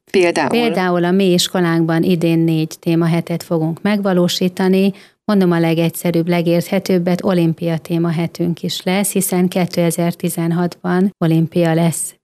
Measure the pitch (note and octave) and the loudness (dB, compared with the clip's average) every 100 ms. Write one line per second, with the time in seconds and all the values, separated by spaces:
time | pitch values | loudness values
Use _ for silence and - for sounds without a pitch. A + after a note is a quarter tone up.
0 | _ G3 F3 E3+ D3 A#3 A#3 G3 F#3 F3 | _ 2 2 2 0 0 0 0 0 0
1 | F3 F#3+ F#3+ F3 - F#3+ E3+ E3 E3 E3 | 2 2 2 2 0 0 0 0 0 0
2 | F#3+ E3+ E3+ E3 E3 D#3+ D#3+ - E3+ E3 | 0 0 2 2 2 0 -2 -6 -2 0
3 | E3+ E3+ E3 E3+ - E3+ D#3+ D#3+ G3+ G#3 | 2 0 -2 -6 -4 -2 -2 -2 -2 -2
4 | G3 F3+ F3 - F3+ F3+ F#3 F#3+ G3 - | 0 2 0 0 -2 0 0 2 2 -2
5 | - _ - G3+ F3+ E3+ E3 E3 E3 - | -10 _ 0 2 4 2 2 2 0 -2
6 | F3 E3 E3 F3 E3+ E3+ E3+ G3 F#3+ F3+ | -2 -2 0 0 0 0 0 -2 0 0
7 | F3 F3+ G3+ F3+ E3 D#3+ E3+ D#3+ - E3+ | 0 -2 0 0 0 0 -4 -4 -4 -2
8 | E3+ D#3+ E3 - F3 E3 F3+ - F#3 F#3+ | -2 -2 -4 -4 -4 -4 -6 -6 -2 -2
9 | G3+ G3 - F3+ F3+ F#3+ E3+ - E3+ E3 | 0 -2 -2 0 0 0 -2 0 -2 0
10 | E3+ - F3 E3+ E3 E3+ F3 - F3+ F3+ | -2 -2 -6 -4 -2 -2 -2 -4 -2 0
11 | G3 - D#3+ E3 D#3+ F3 E3 D#3+ E3+ - | 0 0 0 2 2 0 2 2 0 -2
12 | - - | -8 -12